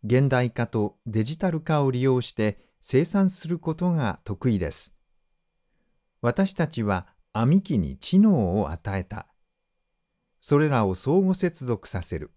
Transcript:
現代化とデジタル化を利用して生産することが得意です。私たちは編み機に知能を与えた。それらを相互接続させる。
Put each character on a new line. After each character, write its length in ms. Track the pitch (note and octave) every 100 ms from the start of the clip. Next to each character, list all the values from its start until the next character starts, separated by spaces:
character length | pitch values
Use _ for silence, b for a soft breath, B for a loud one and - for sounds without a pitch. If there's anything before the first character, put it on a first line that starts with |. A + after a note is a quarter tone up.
現 240 | A2 B2 C#3
代 220 | B2 B2
化 160 | - A#2
と 320 | A2+ G#2 _ -
デ 180 | A2
ジ 140 | A2 D#3+
タ 120 | F#3+
ル 100 | D#3+
化 220 | D#3+ D3+
を 80 | C#3
利 120 | B2+
用 180 | C3 B2+
し 120 | A#2+
て 260 | - G#2+ G2+ b b
生 240 | - B2+
産 260 | E3 G3+ F#3+
す 180 | F#3 D#3+
る 100 | E3+
こ 160 | -
と 160 | D#3+ F3+
が 300 | E3 A#2+ -
得 260 | - G2 B2+
意 80 | G#2
で 120 | E2
す。 240 | - - _ _ _ _ _ _ _ _ _ _ _ _ _
私 320 | A#2+ A#2+ F#3+
た 160 | - D#3+
ち 140 | -
は 240 | G#2 F#2 b b _
編 140 | A2 A#2
み 140 | F#3
機 160 | G3 -
に 180 | D2 C2+
知 220 | - F#3
能 420 | G#3+ E3+ F#2+ F#2+
を 100 | D2+
与 300 | E2 - G2
え 40 |
た。 240 | F2+ - - _ _ _ _ _ _ _ _ _ _ _
そ 180 | - C#3+
れ 100 | D3+
ら 160 | C3
を 100 | G2+
相 260 | F#2 C3+ F3
互 140 | F#3+
接 300 | F#3 F3+ -
続 240 | B2+ A2 -
さ 140 | F#2+
せ 160 | - D#2+
る。 140 | D2